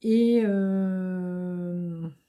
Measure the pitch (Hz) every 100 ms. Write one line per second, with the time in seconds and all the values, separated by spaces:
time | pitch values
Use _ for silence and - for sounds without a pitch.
0 | 226 226 233 233 214 196 190 190 190 185
1 | 185 185 180 180 180 180 175 175 175 165
2 | 165 -